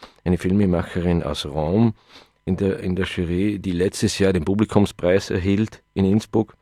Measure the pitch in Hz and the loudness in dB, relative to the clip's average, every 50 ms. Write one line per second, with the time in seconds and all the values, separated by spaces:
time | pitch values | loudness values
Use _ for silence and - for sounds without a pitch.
0 | - - _ _ - 87 90 85 - 92 95 104 101 90 87 85 87 - - 92 | -20 -20 _ _ -2 -2 0 0 0 0 2 2 2 2 2 0 -2 -4 -4 -2
1 | 85 90 87 85 76 71 73 - - 73 69 78 76 78 92 110 117 113 110 _ | 0 0 0 0 0 -2 -6 -6 -8 -6 -4 -4 -2 0 2 4 4 2 2 _
2 | _ _ - - - _ _ _ - 92 92 85 101 95 - - - 92 90 92 | _ _ -20 -20 -20 _ _ _ -4 -4 -2 0 0 -2 -2 -2 -4 -4 -2 -2
3 | 92 - - 92 87 82 87 90 101 107 104 95 90 98 87 85 92 98 - - | -4 -4 -2 -4 -2 -2 0 0 0 0 -2 -4 -4 -4 -2 0 0 -2 -2 -2
4 | 117 101 - - 98 95 92 87 73 92 98 104 107 - - 104 101 - - - | -2 -2 0 2 2 2 2 0 0 0 0 0 0 2 2 2 2 2 -2 -2
5 | - 87 92 101 - - 104 95 85 98 98 104 110 104 - - _ _ - 98 | 0 2 2 2 0 0 -4 -2 0 0 0 0 0 -4 -6 -16 _ _ -2 0
6 | 95 95 101 110 - - - 113 110 - - _ | 2 2 2 0 0 0 -2 -2 -2 -2 -8 _